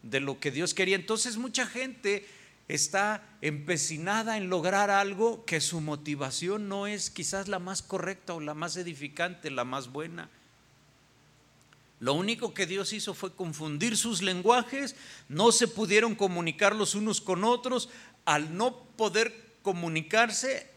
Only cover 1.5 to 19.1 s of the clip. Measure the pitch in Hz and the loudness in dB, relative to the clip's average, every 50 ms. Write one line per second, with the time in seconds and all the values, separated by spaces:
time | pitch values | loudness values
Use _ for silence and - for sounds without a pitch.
1.5 | - 262 254 - - 240 262 269 247 - - 202 202 202 - - - - - - | -2 -2 -2 -2 -4 -6 -6 -8 -8 -4 -2 0 0 0 -4 -12 -20 -20 -20 -20
2.5 | - _ _ _ - 147 - - - 190 202 208 214 208 - - - - - 151 | -20 _ _ _ -2 -2 -2 0 2 0 2 2 0 -4 -6 -16 -16 -6 -4 -4
3.5 | 151 143 147 151 180 151 - - 160 147 160 185 202 220 220 226 220 214 190 180 | -4 -4 -2 -2 -2 0 0 -4 -4 -4 -2 0 0 0 0 0 -2 -2 -2 0
4.5 | 185 180 156 180 190 196 208 202 202 196 202 196 202 185 220 233 226 - - - | -2 0 2 2 4 4 4 6 6 4 4 2 0 2 2 2 2 0 -4 -2
5.5 | 170 160 147 - 170 165 151 151 151 147 147 151 147 139 143 131 131 - 170 180 | 0 0 0 0 -2 -2 -4 -4 -4 -6 -4 -6 -4 -2 -2 -4 -4 -4 -2 -2
6.5 | 202 214 208 196 196 202 202 202 208 202 180 - - - 170 - - 196 196 196 | -2 -2 -4 -4 -4 -4 -4 -4 -4 -4 -6 -6 -6 -6 -6 -4 -4 -4 -4 -2
7.5 | 202 185 175 185 190 185 - - 196 185 165 175 196 185 - - 175 165 151 147 | -4 -4 -4 -4 -6 -6 -6 -4 -4 -4 -2 -4 -6 -8 -8 -10 -8 -6 -6 -6
8.5 | 151 151 165 170 160 180 180 175 165 139 143 143 147 - 170 180 180 - - 156 | -6 -6 -6 -6 -4 -6 -6 -8 -8 -8 -10 -12 -4 -2 -2 -2 -2 -8 -8 -6
9.5 | 135 127 123 127 131 139 131 120 127 147 156 170 170 165 165 160 - - _ _ | -2 -2 -2 -2 -2 -6 -6 -6 -8 -8 -8 -8 -10 -12 -14 -14 -18 -20 _ _
10.5 | _ _ _ _ _ _ _ _ _ _ _ _ _ _ _ _ _ _ _ _ | _ _ _ _ _ _ _ _ _ _ _ _ _ _ _ _ _ _ _ _
11.5 | _ _ _ _ - _ _ _ _ _ 113 127 139 156 185 208 233 226 240 214 | _ _ _ _ -20 _ _ _ _ _ 0 0 2 2 2 -2 -2 -2 -4 -6
12.5 | - - 196 160 185 196 190 196 214 214 - 214 175 - - 185 - - 185 165 | -2 -2 -2 -2 -2 -4 -4 -4 -4 -6 -6 -6 -8 -8 -8 -10 -8 -6 -8 -6
13.5 | 151 143 156 156 147 147 185 240 220 - - 233 226 170 190 190 185 175 180 214 | -6 -6 -6 -6 -4 -2 0 0 0 0 0 0 -2 0 0 0 -2 2 4 6
14.5 | 240 247 233 - - 269 277 240 - - - - - - - - 135 151 202 233 | 6 6 4 0 -4 -4 -4 -6 -8 -12 -16 -18 -18 -20 -14 -8 0 6 8 8
15.5 | 220 - 240 226 226 - 220 175 202 214 226 233 208 220 202 190 180 175 170 165 | 8 8 4 2 2 -2 0 6 6 6 6 6 2 2 2 2 2 0 0 -2
16.5 | 151 - 208 196 208 214 202 - - 208 208 220 196 - - - 185 175 196 226 | 0 6 4 4 6 4 0 0 0 0 0 0 0 -2 0 0 0 2 4 4
17.5 | 240 240 - - 254 240 - - - - - - - _ _ - 151 147 151 156 | 4 2 2 -2 -2 -2 -2 -6 -12 -20 -20 -20 -20 _ _ 2 2 2 2 -2
18.5 | 160 180 226 254 247 - - - - - 226 208 | -2 0 0 0 0 -2 -18 -20 -2 0 0 2